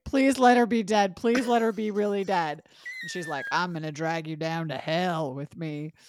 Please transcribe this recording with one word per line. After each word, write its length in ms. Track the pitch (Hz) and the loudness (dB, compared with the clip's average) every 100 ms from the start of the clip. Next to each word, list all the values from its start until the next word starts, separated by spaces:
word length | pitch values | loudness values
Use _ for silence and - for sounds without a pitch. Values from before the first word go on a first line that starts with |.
"Please 340 | - 277 269 254 | -2 4 4 6
let 180 | 247 247 | 8 8
her 100 | 233 | 6
be 160 | 233 | 2
dead. 340 | 202 214 196 - | 2 2 2 0
Please 300 | 233 240 240 | 0 2 2
let 160 | 240 | 2
her 100 | 226 | 2
be 180 | 202 214 | 0 -2
really 340 | 202 208 202 | 0 0 0
dead." 380 | 196 190 156 151 - _ - - | 0 0 0 -4 -12 _ -14 -12
And 80 | - | -10
she's 160 | 185 160 | -8 -6
like, 180 | 143 131 | -6 -2
"I'm 220 | 160 180 | -2 -2
gonna 200 | 165 156 | -4 -6
drag 340 | 147 160 165 156 | -4 -4 -4 -6
you 80 | 156 | -6
down 320 | 160 165 160 | -4 -4 -4
to 80 | 131 | -6
hell 580 | - 160 180 165 151 | -4 -2 0 -2 -4
with 220 | 135 147 - | -6 -10 -10
me." 360 | 160 147 151 - | -8 -8 -10 -14